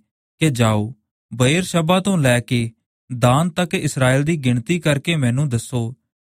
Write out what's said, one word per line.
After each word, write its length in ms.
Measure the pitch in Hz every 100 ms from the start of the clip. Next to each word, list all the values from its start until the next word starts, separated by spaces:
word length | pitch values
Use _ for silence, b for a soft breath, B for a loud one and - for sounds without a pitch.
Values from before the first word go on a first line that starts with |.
| _ _ _ _
ਕਿ 100 | 160
ਜਾਓ, 460 | 120 113 107 107 - _ _ _
ਬਏਰਸ਼ੱਬਾ 680 | 117 127 165 180 170 160 185
ਤੋਂ 180 | 196 185
ਲੈ 220 | 131 120
ਕੇ 320 | - 123 113 - _ _ - 123
ਦਾਨ 300 | 120 131 175
ਤੱਕ 240 | 160 180
ਇਸਰਾਏਲ 500 | 190 147 - 127 131
ਦੀ 140 | 147 170
ਗਿਣਤੀ 420 | 127 120 117 175
ਕਰਕੇ 360 | 160 143 170 165
ਮੈਨੂੰ 340 | 123 123 151
ਦੱਸੋ, 460 | 117 - 123 113 - _ _